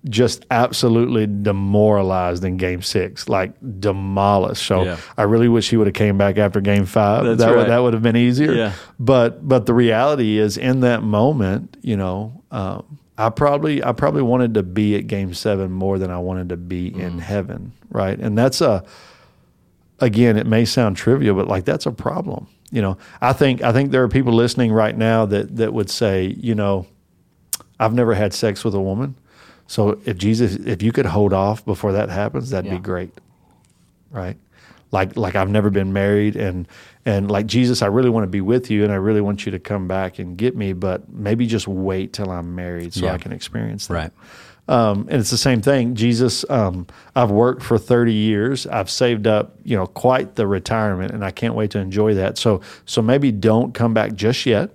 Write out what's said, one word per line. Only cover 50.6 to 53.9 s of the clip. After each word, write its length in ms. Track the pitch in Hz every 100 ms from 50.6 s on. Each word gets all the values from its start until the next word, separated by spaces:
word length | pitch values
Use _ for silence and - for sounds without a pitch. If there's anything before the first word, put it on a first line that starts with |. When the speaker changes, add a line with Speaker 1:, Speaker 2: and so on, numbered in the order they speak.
| - 113 107 92 95
Speaker 1:
and 120 | 104 98
I 60 |
can't 240 | - 117 113
wait 160 | 107
to 80 | 104
enjoy 340 | 95 98 107
that. 240 | 98 95 -
So, 240 | 117 98 - - -
so 160 | -
maybe 300 | 110 139 139
don't 400 | 104 110 110 127
come 200 | - 117